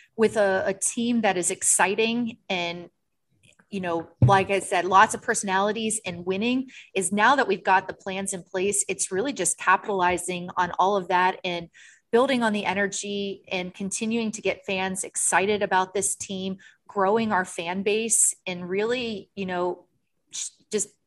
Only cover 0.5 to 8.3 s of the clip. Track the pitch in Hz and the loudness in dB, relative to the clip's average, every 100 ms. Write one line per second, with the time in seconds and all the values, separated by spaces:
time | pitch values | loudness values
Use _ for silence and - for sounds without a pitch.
0.5 | 190 196 190 - - 233 233 214 180 170 | 2 0 -2 -4 -2 0 2 2 0 -2
1.5 | 190 - - 190 202 226 240 233 - - | -2 0 2 2 2 0 0 -4 -6 -6
2.5 | 185 170 175 175 _ _ _ _ _ _ | -4 -4 -6 -12 _ _ _ _ _ _
3.5 | _ _ 202 180 170 165 - 139 196 190 | _ _ -6 -2 -2 -4 2 6 6 4
4.5 | 196 185 185 175 190 214 226 - 214 202 | 0 0 0 6 8 8 4 -4 -2 0
5.5 | 190 208 214 220 220 185 175 175 190 233 | 0 0 0 -4 -4 -6 -8 -4 -2 0
6.5 | 254 262 - - - 190 202 220 269 214 | -2 -4 -12 -8 -4 -2 4 4 4 2
7.5 | 185 - 190 190 - 196 190 196 | 0 2 2 2 -8 -8 -6 -6